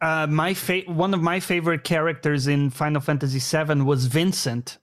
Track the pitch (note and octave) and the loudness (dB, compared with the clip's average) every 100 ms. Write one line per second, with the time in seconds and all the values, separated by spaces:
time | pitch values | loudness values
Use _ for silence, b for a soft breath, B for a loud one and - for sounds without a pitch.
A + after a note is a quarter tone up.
0 | D#3+ D#3+ D#3 D3+ E3+ F#3+ - F#3 F3+ E3 | -2 0 0 0 0 -2 -2 -2 -2 0
1 | F#3 F#3+ E3 F#3 - F3+ E3 E3 - E3 | 0 2 0 0 0 0 0 -2 0 0
2 | D#3+ C#3+ D3+ D3 C3+ C#3+ C#3+ B2 D3+ D3+ | 0 0 0 0 2 2 0 0 -2 0
3 | D3 D3 C#3 C3 - D#3 D#3 D3 C3+ C#3 | 0 0 0 -2 -2 0 0 2 2 2
4 | B2 D3+ F3+ F#3 C3+ A#2+ A#2+ - | 2 2 2 0 -2 -4 -6 -10